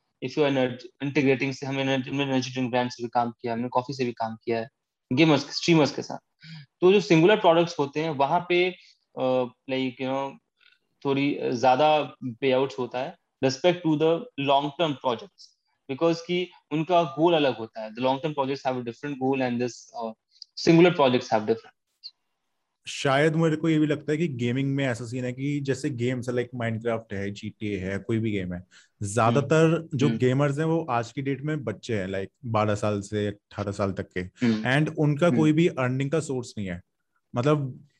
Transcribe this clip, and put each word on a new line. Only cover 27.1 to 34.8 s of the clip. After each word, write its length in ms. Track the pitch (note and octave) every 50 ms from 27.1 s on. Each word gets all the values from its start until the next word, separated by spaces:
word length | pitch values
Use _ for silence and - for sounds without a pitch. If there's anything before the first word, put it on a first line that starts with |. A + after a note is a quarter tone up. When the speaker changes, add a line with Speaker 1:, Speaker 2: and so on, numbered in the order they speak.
| G#2
Speaker 2:
है, 180 | G2 G2 G2+
जीटीए 460 | G2+ - A2 G#2+ - - G#2+ G#2 G2+
है, 200 | F#2 F2+ F#2+ G2
कोई 220 | F#2+ F#2+ - A2+ A2+
भी 120 | A2 A2
गेम 220 | G#2 G2 F2+ F2+ F2
है, 100 | F2 F2+ _ _ - - _ _ - G#2
ज्यादातर 600 | G2+ G2+ A#2 A2+ A#2 A#2+ C#3 B2 A2+ D#3+ D#3+ D#3+
Speaker 1:
हम्म। 320 | D#3+ E3+ E3 E3 - D3+
Speaker 2:
जो 100 | B2 D3
Speaker 1:
हम्म। 100 | - A2+
Speaker 2:
गेमर्स 400 | A2 B2 B2+ C3 C#3 D3 C#3+ C#3
हैं 80 | D3 D#3+
वो 220 | D#3+ E3 E3 E3 C3
आज 220 | A#2+ A#2 A2+ A#2
की 100 | - C#3+
डेट 200 | C3 C#3 C#3 C3
में 220 | C#3 D3+ D#3 D3+ A#2
बच्चे 320 | A2 G2 F#2 - - A2+
हैं, 120 | G2+ F#2
like 240 | F#2+ F#2+ G2 G2 - _ _ C3
बारह 300 | A#2 A2 G#2+ G#2+ G#2+ G#2
साल 260 | G#2 G#2+ G#2 G#2 G2+
से 260 | G2 - G#2+ G#2 G#2
अठारह 440 | G#2 G2+ - _ _ - G#2+ G2 G2+
साल 200 | G2 - G2+ G2
तक 180 | F2+ G2 F#2 - -
के, 20 | F2+
Speaker 1:
हम्म। 440 | F2+ F#2 _ - B2 A#2 A2 G#2+ A2
Speaker 2:
and 320 | B2+ C3 D3+